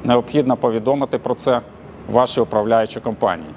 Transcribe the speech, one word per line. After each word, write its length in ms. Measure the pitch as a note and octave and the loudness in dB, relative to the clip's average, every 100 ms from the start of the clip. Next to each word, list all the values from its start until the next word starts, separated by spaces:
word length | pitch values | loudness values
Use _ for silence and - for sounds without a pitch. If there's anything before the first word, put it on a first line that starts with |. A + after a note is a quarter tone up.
необхідно 540 | A#2 A#2+ A#2 D3 C3 B2 | 2 2 2 0 2 2
повідомити 600 | B2+ A2+ A2 C#3 C3+ B2 | 0 0 0 0 -2 -4
про 180 | - B2 | -4 -4
це 260 | - A#2+ - - - - - | 0 0 -2 -20 -20 -18 -2
вашій 300 | A2+ B2+ - | 2 2 2
управляючій 580 | A2+ A2 G#2+ A2+ A2 - | 0 0 2 2 0 -4
компанії 500 | A#2 G#2+ G#2 F2 D2+ | -8 -2 -2 -2 -8